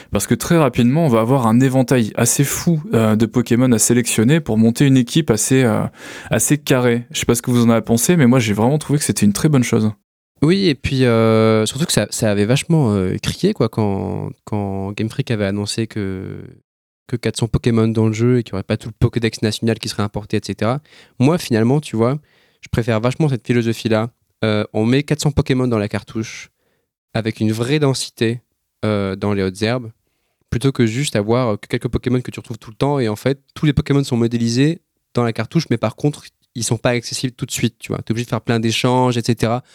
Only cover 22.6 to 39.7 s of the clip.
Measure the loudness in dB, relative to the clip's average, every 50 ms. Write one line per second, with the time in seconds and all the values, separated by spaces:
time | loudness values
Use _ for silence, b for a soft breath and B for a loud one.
22.6 | -16 -6 -4 -4 -2 0 0 0 0 0 0 0 0 0 -2 -2 -2 0 0 0
23.6 | 0 0 -2 -2 -2 0 0 0 0 -2 -8 _ _ _ _ _ -2 0 0 0
24.6 | -2 -2 -2 -2 0 2 2 0 0 -2 -2 -2 -2 -2 0 0 0 0 0 0
25.6 | 0 0 0 0 -2 -2 -4 -8 -8 -8 -8 -8 -8 -8 -10 -16 -18 -20 _ _
26.6 | _ _ _ _ _ _ _ _ _ _ -6 -4 -4 -4 -2 -2 -2 -2 -2 -2
27.6 | -2 -2 0 0 0 0 0 -2 -6 -8 -4 -2 -2 -2 -2 -4 -8 _ _ _
28.6 | _ _ _ _ -4 -2 -2 -2 -2 -4 -4 -4 -4 -2 -2 -2 -2 -4 -2 -2
29.6 | -2 -2 -2 -4 -6 -10 -16 _ _ _ _ _ _ _ _ _ _ _ -6 -2
30.6 | 0 0 2 2 0 0 0 -2 -4 -2 -2 -2 0 0 0 0 0 0 -2 -4
31.6 | -6 -6 -6 -4 -2 -2 -2 -2 -2 -2 -2 -2 -2 -6 -10 -12 -12 -14 -14 -14
32.6 | -16 -18 -6 -2 -2 0 0 0 0 -2 -2 -2 -2 -4 -4 -4 _ _ -8 -2
33.6 | 0 0 2 2 0 2 0 0 0 0 0 0 0 0 0 0 -2 0 0 2
34.6 | 0 0 0 -4 _ _ _ _ _ _ -2 -2 -2 0 -2 -4 -6 -4 -2 -2
35.6 | -2 0 -2 -2 -2 -4 -4 -2 -4 -4 -4 -4 -10 -20 -20 _ _ _ -10 -8
36.6 | -4 -4 -2 -2 0 0 0 -2 -4 -6 -8 -6 -6 -8 -6 -8 -10 -8 -4 -4
37.6 | -4 -4 -4 _ -10 -8 -8 -6 -6 -4 -6 -6 -4 -4 -6 -4 -2 -2 0 0
38.6 | 0 -2 -2 0 0 2 2 2 2 2 0 0 -2 -2 -2 0 0 -2 -2 -4
39.6 | b b